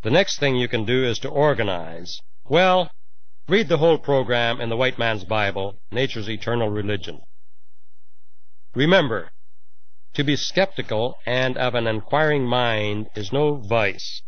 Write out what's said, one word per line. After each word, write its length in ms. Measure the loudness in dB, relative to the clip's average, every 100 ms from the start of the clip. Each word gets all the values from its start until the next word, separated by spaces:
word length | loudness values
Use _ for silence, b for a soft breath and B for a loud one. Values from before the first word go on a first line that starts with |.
The 80 | 4
next 280 | 2 2 2
thing 160 | 2 2
you 140 | 0
can 160 | 0 2
do 180 | 2
is 160 | 2 -2
to 100 | -2
organize. 920 | 2 2 2 0 -2 -4 -8 -8 -8 -8 -6 2
Well, 440 | 4 6 4 2 -4 -6 -6 -6 -6 0
read 180 | 2 4
the 100 | 4
whole 200 | 6 4
program 640 | 4 2 4 2 2 0
in 80 | -2
the 80 | 0
white 200 | 0 2
man's 280 | 0 0 0
Bible, 520 | 2 2 0 -4 -4 -4
Nature's 380 | -2 -2 -2 -4
Eternal 400 | -4 -2 0 0
Religion. 500 | 0 0 -2 -2 -6 -6 -6 -6 -6 -6 -6 -6 -6 -6 -6 -6 -6 -6 -6 -4 0
Remember, 540 | 4 6 4 0 -4 -6 -6 -6 -6 -6 -6 -6 -4
to 100 | -2
be 140 | 0 0
skeptical 760 | 0 0 0 0 -2 -2 -2 -2 -2
and 320 | 0 0 0
of 180 | 0 0
an 120 | 0
inquiring 580 | -2 0 2 2 2 2
mind 600 | 2 2 0 0 -2 -4 -4
is 180 | -2
no 220 | 2 2 0
vice. 680 | 0 2 2 0 -6 -6